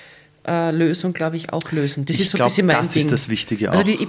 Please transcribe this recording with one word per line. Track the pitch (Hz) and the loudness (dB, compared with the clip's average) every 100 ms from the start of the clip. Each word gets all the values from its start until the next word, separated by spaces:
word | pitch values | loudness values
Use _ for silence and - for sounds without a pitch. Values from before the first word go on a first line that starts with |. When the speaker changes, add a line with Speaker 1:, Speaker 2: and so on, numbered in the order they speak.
| - - _ _ - | -20 -20 _ _ -6
Speaker 1:
äh, | 170 165 | -2 0
Lösung, | 160 165 175 185 | 2 2 0 -4
glaub | 170 160 | -2 -4
ich, | 165 160 | -4 -6
auch | 160 - | -6 -4
lösen. | 160 143 143 | -2 -2 -2
Das | 139 156 | -2 0
Speaker 2:
Ich | |
Speaker 1:
ist | 196 | 0
so | - | 2
ein | |
Speaker 2:
glaub, | 123 | 2
Speaker 1:
bisschen | - 185 | 4 4
mein | 131 | 4
Speaker 2:
das | 170 | 2
Speaker 1:
Ding. | 156 | 2
Speaker 2:
ist | 147 | 2
das | 120 - | 2 0
Wichtige | 110 - 104 104 | -2 -4 -2 0
Speaker 1:
Also | 180 | 2
Speaker 2:
auch. | 202 | 2
Speaker 1:
die, | 220 | 0